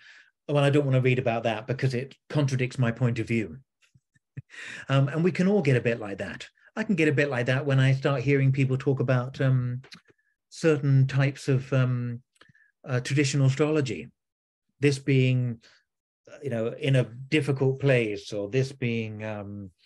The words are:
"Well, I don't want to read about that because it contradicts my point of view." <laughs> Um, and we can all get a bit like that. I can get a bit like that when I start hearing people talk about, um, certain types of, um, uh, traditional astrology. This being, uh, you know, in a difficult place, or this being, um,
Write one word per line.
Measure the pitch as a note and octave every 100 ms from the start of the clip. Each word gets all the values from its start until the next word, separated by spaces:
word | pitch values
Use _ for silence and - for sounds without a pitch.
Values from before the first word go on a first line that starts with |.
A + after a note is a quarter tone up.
| - - _ _ -
"Well, | D3
I | C#3+
don't | D3+
want | C#3 C3
to |
read | B2+ B2
about | A#2+ A#2
that | A#2+ G#2+ A2
because | C3 C3
it | B2 C#3 - -
contradicts | D3 C3+ C3 B2 -
my | A#2
point | A2+ B2 A#2
of | A2
view." | A#2 G2+ C3 - _ _ _ _ _ _ -
<laughs> | - - - - -
Um, | C#3 C#3
and | D#3+
we | F3+
can | - F#3
all | G#3
get | D3 A#2+
a |
bit | A#2+ A#2
like | G#2 G2
that. | G2 - - _ _ A3
I |
can | A3+
get | E3+ D3+
a |
bit | C#3+ C#3+
like | B2 B2
that | C3
when | C#3 C3+
I | C3
start | C3 D3 C#3
hearing | B2+ C#3 C3+
people | C3+ C3+ C3
talk | C#3+ C3+
about, | C3+ B2+ B2+ C3+
um, | C3+ C3 B2 B2 - - _ _ _ _ _
certain | - E3 D3 C#3 C3+ C3
types | C3 C#3 C#3 -
of, | B2+ -
um, | C3 B2+ B2 A#2+ A#2+ - _ - _ _ _
uh, | - B2
traditional | B2 C#3 C#3 C#3+ C3
astrology. | C3+ D3+ D#3 B2+ E2+ - _ _ _ _ _ _ _
This | C#3+ C3+
being, | - C3+ B2+ B2+ B2 A2+ _ _ _ _ _ _ -
uh, | -
you | C#3+
know, | A#2 A2+
in | - C#3+ C3
a |
difficult | A2+ - - D#3 C#3+ C3+ C3+ C3+
place, | C#3 B2+ A2 G2+ -
or | G#2 G2+
this | C3 C3
being, | - A#2+ A2+ A2 G#2+
um, | A2 G#2 G2+ G2+ F#2+ -